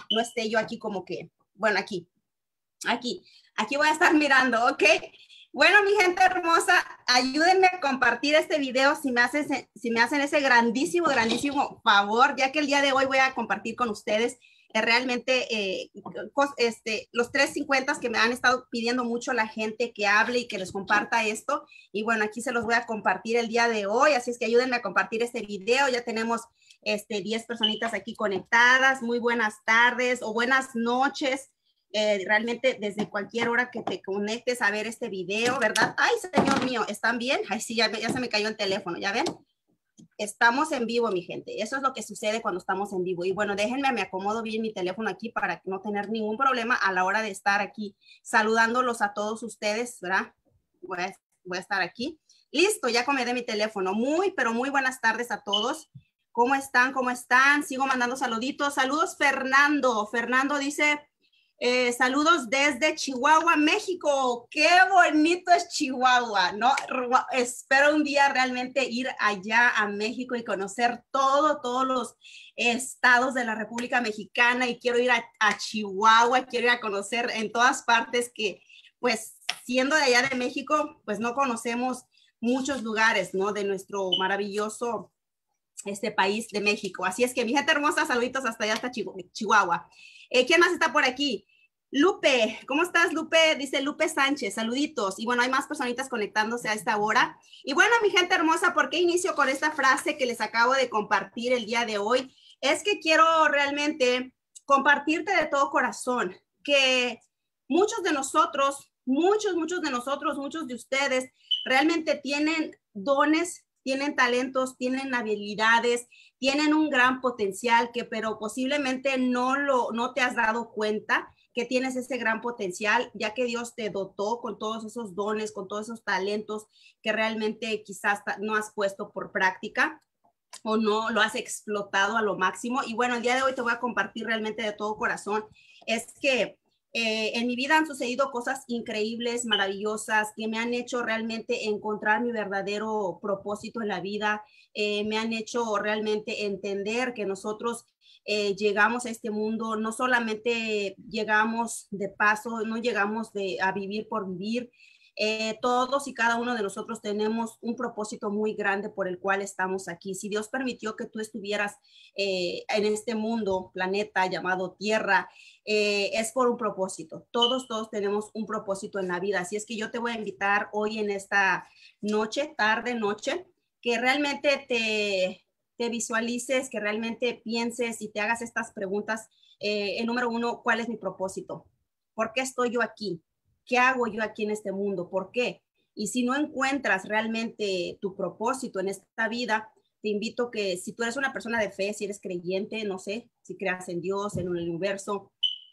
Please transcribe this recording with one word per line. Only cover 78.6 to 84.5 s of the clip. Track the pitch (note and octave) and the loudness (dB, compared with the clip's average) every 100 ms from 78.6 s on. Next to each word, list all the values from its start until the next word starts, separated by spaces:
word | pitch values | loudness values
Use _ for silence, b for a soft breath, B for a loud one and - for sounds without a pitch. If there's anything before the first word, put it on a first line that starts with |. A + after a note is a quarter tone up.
| B B B _ | B B B _
pues, | B3 A3 - - - - | -2 -2 -6 -12 -12 -10
siendo | - B3+ C#4 D#4 | -2 0 2 2
de | |
allá | C4+ A#3+ C4+ | 4 4 2
de | B3+ | 0
México, | B3 D#4 C#4 D4+ D4 - - | -2 -4 -2 0 -2 -8 -6
pues, | G3+ | -4
no | A#3+ | -2
conocemos | B3 C4 A3+ A#3+ A#3+ B3+ B3 - b b _ | 0 -2 -2 -4 -4 -4 -6 -12 b b _
muchos | A#3 C4 C4+ C4 | 0 0 0 -4
lugares, | A3 A3 A3 G#3 F3+ | -4 2 2 2 0
¿no? | F#3+ G#3 | -2 -2
De | G3+ | -2
nuestro | G3 F#3+ - G3 F#3 F#3 | -4 -4 -6 -6 -2 0
maravilloso, | F#3 G3+ G#3 | 0 -2 -4